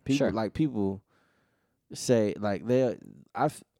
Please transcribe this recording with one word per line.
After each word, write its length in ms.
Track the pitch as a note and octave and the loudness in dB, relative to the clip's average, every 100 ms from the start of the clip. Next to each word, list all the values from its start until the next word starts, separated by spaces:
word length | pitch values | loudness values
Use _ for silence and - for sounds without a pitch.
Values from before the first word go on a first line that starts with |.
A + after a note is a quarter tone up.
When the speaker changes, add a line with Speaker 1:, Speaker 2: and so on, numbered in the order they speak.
| - | -2
Speaker 1:
People, 220 | C#3 A#2+ | 2 2
Speaker 2:
Sure. 40 | |
Speaker 1:
like, 220 | G2 A2 | 0 -2
people 500 | - D#3 A#2 G2 G2 - _ _ _ _ _ _ _ - | 0 -2 0 -2 -4 -10 _ _ _ _ _ _ _ -18
say, 400 | - - A#2+ G#2 E2 | -6 2 4 2 0
like, 260 | G#2 G2 A2+ | -4 -4 0
they, 320 | B2 B2+ F2+ - G#1+ - - | 2 2 -2 -12 -20 -12 -2
I've, 260 | C#3+ - - | -2 -2 -16